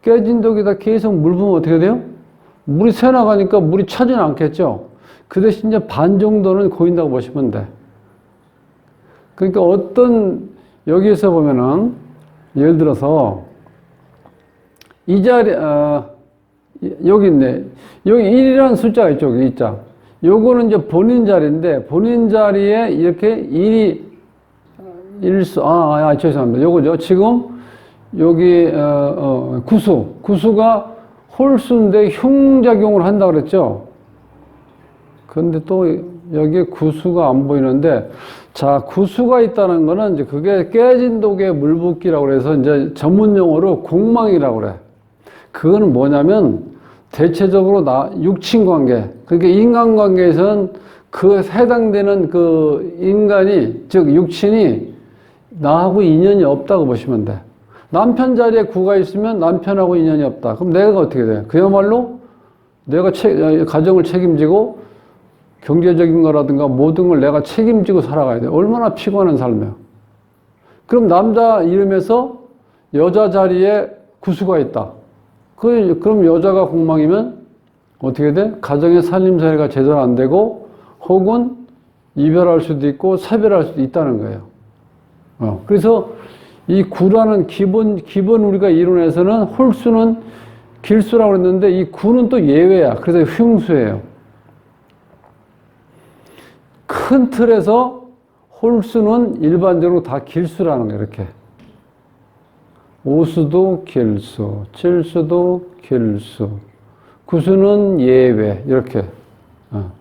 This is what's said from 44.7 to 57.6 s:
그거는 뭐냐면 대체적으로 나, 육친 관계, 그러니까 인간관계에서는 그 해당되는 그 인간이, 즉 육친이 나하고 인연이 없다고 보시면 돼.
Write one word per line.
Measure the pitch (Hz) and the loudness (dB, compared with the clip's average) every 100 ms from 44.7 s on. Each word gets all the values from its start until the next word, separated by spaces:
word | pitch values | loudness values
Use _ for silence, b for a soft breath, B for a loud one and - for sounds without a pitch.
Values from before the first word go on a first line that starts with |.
| 95 _ _ _ _ B B B | -10 _ _ _ _ B B B
그거는 | - 156 208 202 | -4 0 2 2
뭐냐면 | 123 139 143 151 214 151 - - B B B B | 2 2 2 2 2 0 -2 -10 B B B B
대체적으로 | - 165 170 196 196 190 202 | -2 -2 2 0 2 2 2
나, | 143 131 147 196 | 0 -2 -2 -4
육친 | 165 190 - 233 190 | -2 -2 0 0 2
관계, | 165 131 123 123 - - | 2 2 0 -2 -12 -4
그러니까 | 170 180 | 0 2
인간관계에서는 | 190 233 233 233 214 208 185 180 156 190 208 190 B B B B | 4 4 2 2 2 2 2 2 2 0 0 -4 B B B B
그 | - 185 202 | 0 2 2
해당되는 | 185 196 240 240 226 202 202 196 165 | 0 0 2 2 0 0 0 0 0
그 | 175 170 160 156 143 180 170 | 0 2 2 0 -2 -6 -4
인간이, | 185 202 208 202 190 196 113 - - | 0 2 2 2 2 2 0 -6 -2
즉 | 190 151 | 0 4
육친이 | 151 170 - 202 220 180 110 - B B B B B _ 190 | 2 2 -2 0 2 2 0 -8 B B B B B _ -6
나하고 | 143 160 185 190 | 0 2 2 2
인연이 | 185 156 190 202 | 2 4 4 2
없다고 | 151 139 - 196 139 | 2 0 -2 -2 0
보시면 | 117 - 117 | -4 -4 -4
돼. | 104 101 - _ | -4 -10 -14 _